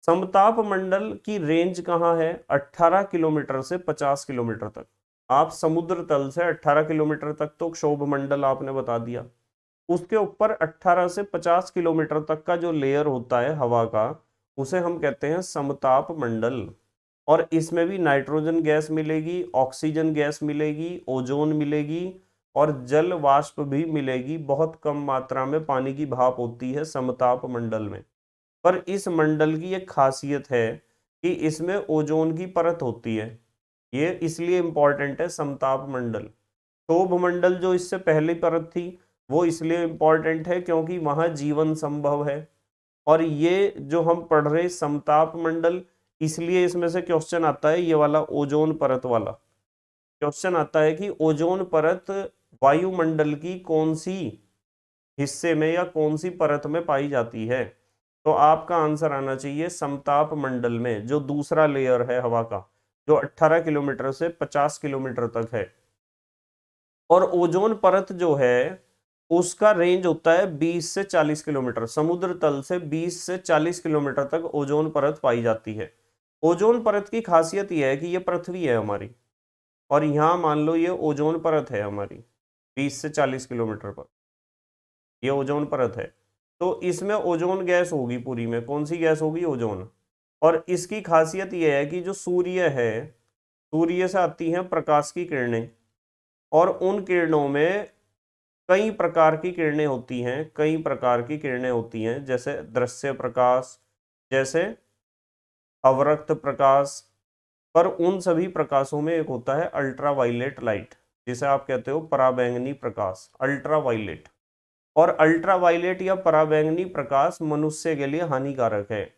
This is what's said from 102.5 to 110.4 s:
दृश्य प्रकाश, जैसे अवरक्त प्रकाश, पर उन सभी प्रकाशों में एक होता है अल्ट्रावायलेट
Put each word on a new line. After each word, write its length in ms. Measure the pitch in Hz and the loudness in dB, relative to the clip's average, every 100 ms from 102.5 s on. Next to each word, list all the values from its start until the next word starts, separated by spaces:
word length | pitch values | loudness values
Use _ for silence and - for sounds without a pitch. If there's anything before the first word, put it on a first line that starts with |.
| 143 | -8
दृश्य 480 | - 120 123 - 139 | -6 -2 -2 -4 -8
प्रकाश, 640 | 131 131 123 123 127 131 - _ _ _ _ _ | -6 -6 2 4 2 0 -18 _ _ _ _ _
जैसे 320 | 135 135 160 190 233 _ _ _ _ _ _ _ _ _ _ | -2 0 0 -2 -6 _ _ _ _ _ _ _ _ _ _
अवरक्त 480 | 131 131 143 151 - | 2 4 2 0 0
प्रकाश, 680 | 151 143 131 139 135 143 - _ _ _ _ _ _ _ - | -4 -2 2 4 4 2 -6 _ _ _ _ _ _ _ 2
पर 100 | 180 | 2
उन 320 | - 175 190 | 2 0 0
सभी 280 | 185 170 170 | 0 0 0
प्रकाशों 500 | 165 147 139 135 147 | -2 0 0 0 -4
में 120 | 151 | -2
एक 140 | 165 156 | -2 -2
होता 280 | 127 120 139 | -6 -2 -2
है 100 | 175 | -2
अल्ट्रावायलेट 920 | - 139 131 147 139 123 120 | -2 -4 -2 -2 2 0 0